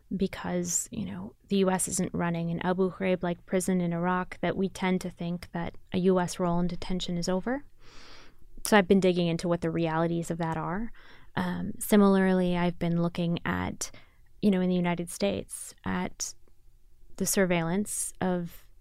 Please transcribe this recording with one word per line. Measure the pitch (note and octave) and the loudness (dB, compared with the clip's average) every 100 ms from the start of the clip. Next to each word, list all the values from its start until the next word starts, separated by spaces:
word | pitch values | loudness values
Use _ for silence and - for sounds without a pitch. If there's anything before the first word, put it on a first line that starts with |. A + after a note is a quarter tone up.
| - F#3+ | -8 -4
because, | F#3+ - F3 F3+ F3 - - | -4 -4 -4 -4 -2 -4 -4
you | A3+ | -8
know, | F#3+ F#3+ G#3 - - | -8 -8 -12 -12 -2
the | G3 | 2
U | F#3 | 2
S | F#3 - | 2 0
isn't | F3 F3+ | -2 -2
running | E3+ F3 E3+ E3+ | 0 -2 -2 -2
an | E3+ | -2
Abu | F#3 F#3 F#3+ | 0 2 0
Ghraib-like | - F#3+ F3+ F3+ E3+ - | 0 0 0 -2 -4 -2
prison | F#3+ F3+ F#3 | 0 2 2
in | F3 | 2
Iraq, | E3+ F3+ F3+ F3+ - | 0 0 0 -2 -4
that | F3 - | -2 0
we | F#3+ | -2
tend | - F#3 F#3 | 0 0 0
to | F3+ | -2
think | - E3+ F3 - | -6 -6 -6 -6
that | F3 E3+ - - | -6 -6 -8 -6
a | F#3+ | 0
U | F#3 F#3 | 4 4
S | F3 - | 2 0
role | F3+ E3+ | 0 2
in | F3 | 2
detention | F3 - F3+ F3+ F3 | 0 -2 -2 0 0
is | E3+ | 2
over. | F#3 A3+ C4+ C#4+ - - - - - - - - - | 0 0 -2 -4 -18 -16 -16 -16 -16 -16 -16 -16 -6
So | - G#3+ | 4 6
I've | F3+ | 8
been | G3 | 6
digging | F#3 F3 E3+ | 4 2 2
into | E3 F3 | 0 0
what | E3+ | 0
the | E3 | 0
realities | E3 E3 D#3+ E3+ E3+ E3 | 0 0 2 0 0 -4
of | E3+ | -4
that | E3 D#3+ | -2 -2
are. | D#3 F#3 A#3 - - - - | -4 -4 -6 -10 -16 -20 -10
Um, | - F3+ F3 F3+ - | -4 -2 -4 -6 -6
similarly, | - G#3 G3 G3 F#3+ F#3 F3+ F3 | 4 6 8 6 6 4 2 2
I've | F3 F3 | 0 0
been | E3+ E3+ | 0 2
looking | E3+ F3 E3+ E3+ | 0 0 -2 -2
at, | - F2+ F2+ - - - - - - - | -2 -2 -4 -6 -10 -12 -20 -20 -20 0
you | G#3 | 2
know, | F#3 | 4
in | F3+ | 2
the | F3+ | 2
United | F3 E3+ F3 | 2 0 -4
States, | - G3+ G3 - - - - | -2 -2 -2 -6 -12 -16 -10
at | F#3 F#3 F#3 - - - - - - - - - - - | -6 -4 -4 -6 -10 -10 -20 -20 -20 -20 -20 -20 -12 -4
the | F#3+ | 0
surveillance | - F3+ F3 E3 F#3+ G#3 - - - | 2 2 2 2 -2 -2 -4 -6 -2
of | F#3 F3+ E3+ - - - | -2 0 -4 -10 -20 -20